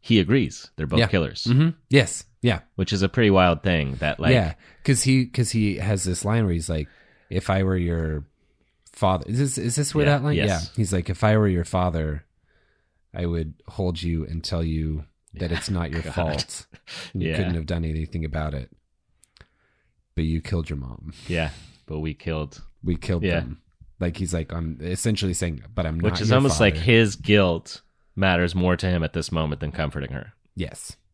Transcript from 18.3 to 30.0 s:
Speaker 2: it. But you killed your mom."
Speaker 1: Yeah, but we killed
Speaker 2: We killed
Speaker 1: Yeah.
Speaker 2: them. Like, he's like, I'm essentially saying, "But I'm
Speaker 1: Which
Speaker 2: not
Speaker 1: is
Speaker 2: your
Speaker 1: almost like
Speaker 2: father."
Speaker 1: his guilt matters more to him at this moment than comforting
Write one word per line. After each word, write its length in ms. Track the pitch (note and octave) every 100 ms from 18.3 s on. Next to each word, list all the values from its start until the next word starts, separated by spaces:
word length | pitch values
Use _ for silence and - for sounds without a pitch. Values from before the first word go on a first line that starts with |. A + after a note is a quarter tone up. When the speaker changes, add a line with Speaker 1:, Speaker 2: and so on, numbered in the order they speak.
| D#2 D#2
Speaker 2:
it. 160 | C#2+ B1 _ _ _ _ _ _ _ _ _ _ _ _ _ _
But 80 | -
you 160 | D#2+ D#2+
killed 280 | - F2 D#2
your 60 | D2
mom." 360 | B1+ G1+ - - -
Speaker 1:
Yeah, 240 | E2+ D#2 - - _
but 140 | - D#2
we 160 | D#2
killed 480 | D2 - D#2 D2 - - _
Speaker 2:
We 120 | - E2+
killed 260 | - F2
Speaker 1:
Yeah. 160 | F#2+ E2+
Speaker 2:
them. 220 | B1 - _ _ - -
Like, 160 | F2 E2
he's 140 | F2+
like, 220 | E2+ D#2
I'm 240 | E2+ D#2+ D2+
essentially 540 | E2 F#2 A#2 G#2 G2
saying, 300 | F2+ F2 C#2+ G#1
"But 140 | - D#2+
I'm 100 | D#2+
Speaker 1:
Which 160 | G#2
Speaker 2:
not 60 | F2+
Speaker 1:
is 80 | G#2+
Speaker 2:
your 60 |
Speaker 1:
almost 240 | B2+ C#3 D#2+
like 160 | G#2
Speaker 2:
father." 100 | D#2+
Speaker 1:
his 300 | E2+ A2+ A2
guilt 680 | - - G#2 F#2 E2 - - _ _ _
matters 380 | - F#2+ F2 F2
more 240 | F2+ F2+ F2+
to 80 | F#2
him 160 | F2+
at 100 | D#2+
this 180 | E2+ D#2
moment 280 | E2 D#2 D2
than 120 | D2+
comforting 400 | D#2 D2+ D2